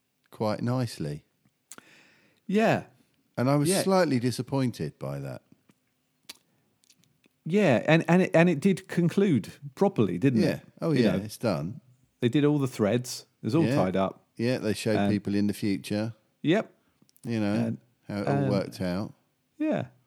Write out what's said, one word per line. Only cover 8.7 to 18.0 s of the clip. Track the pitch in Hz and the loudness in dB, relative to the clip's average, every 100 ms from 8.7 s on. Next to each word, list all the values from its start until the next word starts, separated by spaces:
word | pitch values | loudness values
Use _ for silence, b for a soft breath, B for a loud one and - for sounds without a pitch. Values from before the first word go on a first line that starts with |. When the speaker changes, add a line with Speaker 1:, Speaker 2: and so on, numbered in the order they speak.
| 190 - | 0 -2
Speaker 2:
conclude | - 170 - 196 127 - - 143 - | 0 0 2 2 2 0 -12 -18 -2
properly, | 196 160 101 87 | 0 2 0 2
didn't | 135 117 | 2 2
Speaker 1:
Yeah. | 160 73 | 0 -2
Speaker 2:
it? | - _ | -8 _
Speaker 1:
Oh, | 165 | 0
Speaker 2:
You | 139 | 2
Speaker 1:
yeah, | 110 95 | 2 2
Speaker 2:
know, | |
Speaker 1:
it's | 104 - | -4 -4
done. | 120 80 82 120 - _ _ _ | -2 -2 -4 -10 -18 _ _ _
Speaker 2:
they | 120 | -2
did | 151 | 2
all | 147 147 | 2 2
the | 135 | -2
threads. | - 101 123 123 - - _ | 0 0 0 -4 -12 -16 _
It | 107 | -2
was | 147 | 0
all | |
Speaker 1:
Yeah. | 147 135 | 2 2
Speaker 2:
tied | 92 95 | 0 0
up. | 95 - _ - | -2 -4 _ -6
Speaker 1:
Yeah, | 117 127 | -4 -2
they | 107 | -2
showed | 104 113 107 | -2 -2 0
Speaker 2:
And | 101 | 0
Speaker 1:
people | 101 101 101 | 0 -2 -2
in | 104 | -2
the | |
future. | 98 107 98 - 104 113 - _ _ | -2 -4 -4 -4 -4 -4 -8 _ _
Speaker 2:
Yep. | 143 196 - _ _ _ _ _ | -2 0 -2 _ _ _ _ _
Speaker 1:
You | 117 113 | -6 -2
know, | 101 | -2
Speaker 2:
And, | 110 117 - - _ | 0 -2 -6 -12 _